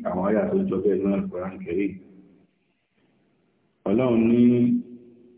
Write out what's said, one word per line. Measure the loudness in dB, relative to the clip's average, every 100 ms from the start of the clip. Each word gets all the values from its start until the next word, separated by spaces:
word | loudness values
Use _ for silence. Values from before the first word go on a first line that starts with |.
àwọn | -6 -4
àyà | 0 0 0
tó | -2
jọ | -2 -2
bẹ́ẹ̀ | 0 0
náà | 0
Al-Qur'an | -2 -4 -8 -10 -10
Karim? | -8 -4 -4 -8 -18 -20 -20 _ _ _ _ _ _ _ _ _ _ _ _ _ _ _ -2
Ọlọ́run | 0 2 2
ní | 4 4 6 4 2 0 -2 -14 -20 -20 -20